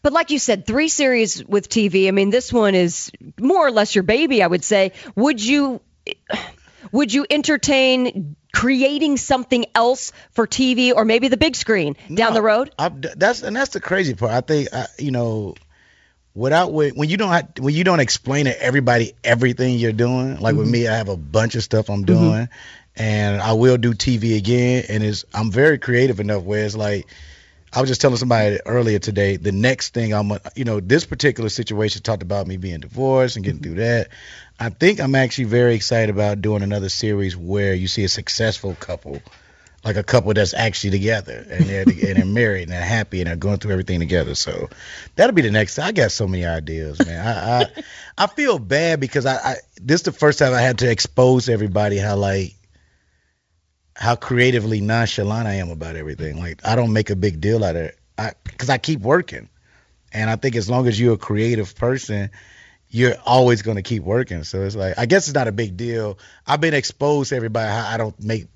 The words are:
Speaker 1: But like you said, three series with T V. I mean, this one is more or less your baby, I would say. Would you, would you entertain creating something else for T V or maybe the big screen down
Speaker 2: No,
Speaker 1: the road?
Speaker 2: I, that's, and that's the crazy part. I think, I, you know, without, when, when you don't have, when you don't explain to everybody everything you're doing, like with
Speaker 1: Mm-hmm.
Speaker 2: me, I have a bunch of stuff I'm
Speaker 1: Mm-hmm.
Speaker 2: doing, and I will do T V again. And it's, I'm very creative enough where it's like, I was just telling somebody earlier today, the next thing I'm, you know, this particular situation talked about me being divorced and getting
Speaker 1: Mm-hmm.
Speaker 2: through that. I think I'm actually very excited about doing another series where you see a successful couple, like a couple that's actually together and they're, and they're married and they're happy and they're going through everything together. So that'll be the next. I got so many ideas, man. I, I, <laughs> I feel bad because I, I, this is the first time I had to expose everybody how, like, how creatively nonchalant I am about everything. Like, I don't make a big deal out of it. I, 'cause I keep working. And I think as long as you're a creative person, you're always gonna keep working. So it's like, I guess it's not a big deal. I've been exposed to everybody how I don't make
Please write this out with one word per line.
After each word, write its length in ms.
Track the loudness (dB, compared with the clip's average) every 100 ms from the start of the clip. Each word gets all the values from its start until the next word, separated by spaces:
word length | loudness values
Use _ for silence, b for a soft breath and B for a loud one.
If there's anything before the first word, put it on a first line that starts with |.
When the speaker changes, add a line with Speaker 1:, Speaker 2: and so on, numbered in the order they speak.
Speaker 1:
But 120 | 2
like 180 | 0 0
you 80 | -2
said, 260 | 0 -2 0
three 220 | 0 0
series 560 | 2 2 2 0 -4
with 240 | -2 -4 0
T 220 | 0 2
V. 180 | 2 2
I 40 |
mean, 180 | 2 2
this 240 | 0 0
one 200 | 2 4
is 380 | 4 2 -2 -12 -16 -20 -4
more 300 | 2 4 4
or 40 |
less 220 | 2 2
your 100 | 0
baby, 380 | 2 2 2 2
I 60 | 2
would 160 | 0
say. 300 | 2 2 2 B B 0
Would 280 | 0 0
you, 380 | 0 2 0 -4 _ _ -14 -14 -10 B B B B B -4
would 200 | 0 2
you 120 | 0 0
entertain 1080 | 0 2 0 2 4 4 2 0 -4 -10 -12 _
creating 640 | -2 0 2 2 2 0 0
something 480 | 0 -2 2 0 2 2
else 380 | 2 0 -6 B B
for 160 | -2 -2
T 260 | 2 2 4
V 160 | 4
or 100 | 4
maybe 240 | 4 2 2
the 80 | 2
big 220 | 0 -2
screen 400 | -2 0 0 -6 B
down 160 | -2 2
Speaker 2:
No, 60 | 2
Speaker 1:
the 60 |
road? 300 | 2 2 0 -4
Speaker 2:
I, 100 | -4 -4 -12 0
that's, 260 | 0 0
and 100 | -6
that's 180 | -4 -4
the 100 | -6
crazy 320 | -2 0 0
part. 180 | -2 -2
I 80 | -2
think, 340 | 0 -2 -2
I, 120 | -6 -10 -8
you 140 | -4
know, 440 | -2 -2 -4 -6 -12 _ b b b b b _
without, 380 | -4 2 2 2
when, 240 | 0 0 0
when 140 | -2
you 80 | 0
don't 140 | 0
have, 180 | 0 -2 -4
when 160 | -2 2
you 80 |
don't 160 | 2 2
explain 460 | 2 -2 -2 0 0
to 180 | 0
everybody 480 | 0 2 2 2 0 -4
everything 580 | 0 2 2 2 0 2
you're 120 | 0
doing, 480 | 2 0 0 -2 -2
like 160 | 0 2
with 120 | 2
Speaker 1:
Mm-hmm. 40 |
Speaker 2:
me, 160 | 2 0
I 80 | -2
have 140 | -2
a 80 | -6
bunch 380 | 0 0 2 -2
of 80 |
stuff 260 | 0 -2 0
I'm 160 | -2 2
Speaker 1:
Mm-hmm. 180 | 4
Speaker 2:
doing, 260 | 4 2 -4 B B B B -4
and 460 | 0 2 2 0
I 100 | 0
will 240 | 4 4 4
do 180 | 2
T 220 | 0 0 0
V 220 | 2 0
again. 480 | 2 2 2 0 -2
And 160 | -2
it's, 220 | -2 -4 -6
I'm 180 | -4 -2
very 260 | 4 4 4
creative 440 | 0 2 2 0
enough 220 | -2 -4
where 220 | -2 -4 -2
it's 120 | -4
like, 300 | -4 -4 -6 b b b b b b
I 60 | -2
was 100 | 0
just 120 | 2
telling 160 | 2 2
somebody 420 | 2 2 2 0 0
earlier 340 | 0 2 0
today, 380 | -2 0 0 0
the 160 | -2
next 400 | 0 0 0 -4
thing 200 | -4 -2
I'm, 200 | -2 -2 -6 -8 -6
you 80 | -4
know, 160 | -4
this 240 | 2 2 2
particular 420 | 0 0 0 -4
situation 540 | -4 -4 -2 -2 -2
talked 200 | -4 -4
about 240 | -4 -4 -4
me 120 | -6
being 240 | -8 -8
divorced 560 | -10 -4 2 2 2 -2
and 80 | -6
getting 160 | -6
Speaker 1:
Mm-hmm. 140 | -8 -4
Speaker 2:
through 60 |
that. 280 | 0 0 -2 B B B B _
I 120 | -10
think 280 | 2 2 2
I'm 160 | 0 2
actually 300 | 0 -2 0
very 300 | 4 4 2
excited 340 | 0 0 2
about 320 | 0 0 0
doing 220 | -2 0
another 260 | -2 -2 -4
series 480 | -4 -2 -2 -2 -6
where 360 | -4 -2 0
you 140 | 0 -2
see 160 | -2
a 60 | -2
successful 640 | -2 -6 -2 -2 -2 -8 -10
couple, 460 | -10 -12 -10 -14 -14 b b b b b -4
like 100 | -4
a 80 |
couple 300 | 2 2 2
that's 200 | 2 2
actually 360 | 0 -2 -2 -2
together 560 | 0 0 -2 -6 -16 -10
and 200 | 0 0
they're, 160 | 4 2
and 300 | 4 0 2
they're 80 | 2
married 380 | 2 2 0
and 80 | -4
they're 80 | -6
happy 400 | -2 -2 -2 -4
and 80 | -4
they're 80 | -2
going 220 | -2 -2
through 120 | -2
everything 300 | -4 -2 -2
together. 340 | 0 0 0 -4
So 320 | -6 -6 -10 B B B B 2
that'll 180 | 4
be 80 | 4
the 80 | 2
next. 300 | 2 0 -2
I 140 | -2
got 180 | 0 0
so 160 | 0 -2
many 180 | -2 -2
ideas, 540 | -4 -6 -8 -8 -2
man. 260 | -2 -2 -4
I, 360 | -4 0 0
I, 40 | 0 B B B B -2
<laughs> 0 | -2
I 20 |
feel 320 | 0 0 0
bad 400 | 0 0 2 0
because 260 | 0 -2 0
I, 100 | -2
I, 200 | -4 -6 _ -12
this 200 | 0 0
is 20 |
the 80 | 0
first 280 | 2 2 4
time 140 | 2
I 80 | 4
had 180 | 2 2
to 120 | 0
expose 560 | 0 0 4 6 6 2
everybody 520 | 0 0 0 0 0
how, 180 | 0 0
like, 380 | 0 0 -4 _ _ _ _ _ _ _ _ _ _ _ _ _ _
how 220 | -4 -2 -2
creatively 640 | -2 2 4 4 0 0
nonchalant 640 | 0 0 0 0 -2 -2 -2
I 80 | -2
am 140 | -4
about 260 | -8 -10 -10
everything. 440 | -10 -8 -8 -6
Like, 260 | -10 -8 -2
I 100 | 0
don't 180 | 2
make 180 | 0 0
a 40 | 0
big 240 | 0 0
deal 240 | 0 0
out 120 | 0 -2
of 80 |
it. 160 | -6 -12 _ -10
I, 140 | -10 -10 -16 -8
'cause 120 | -2
I 100 | -2
keep 220 | -2 -4
working. 480 | 0 0 0 -14 -18 _ _ _ _ _ _
And 160 | -6 -4
I 100 | -2
think 180 | -2 -2
as 140 | -2
long 180 | 0 0
as 120 | 2
you're 160 | 2 2
a 20 |
creative 580 | -2 -2 0 0 -4 -4
person, 560 | -2 -2 -4 -6 -6 b b b b b _
you're 260 | 0 2 0 2
always 360 | 4 6 4
gonna 220 | 0 -6
keep 180 | -4 -6
working. 420 | -2 -2 -2 -8
So 200 | -8 -4
it's 120 | -4 -4
like, 220 | -4 -2
I 80 | 2
guess 220 | 2 2
it's 80 | -2
not 120 | -2
a 40 |
big 260 | -4 -6 -6
deal. 400 | -6 -4 -6 -10 b b -4
I've 140 | 0
been 120 | 2
exposed 560 | 0 -4 -2 0 0 -2
to 60 | -4
everybody 340 | -2 -4 -2
how 160 | -4 -4
I 120 | -4
don't 220 | -6 -6
make 240 | -4 -4 -6